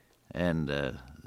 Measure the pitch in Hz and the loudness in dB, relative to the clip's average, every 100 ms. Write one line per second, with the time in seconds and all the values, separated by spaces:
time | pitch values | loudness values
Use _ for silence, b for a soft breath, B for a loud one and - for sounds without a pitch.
0 | b b - 76 87 80 71 71 67 65 | b b -8 0 2 4 2 2 0 -4
1 | - - | -12 -16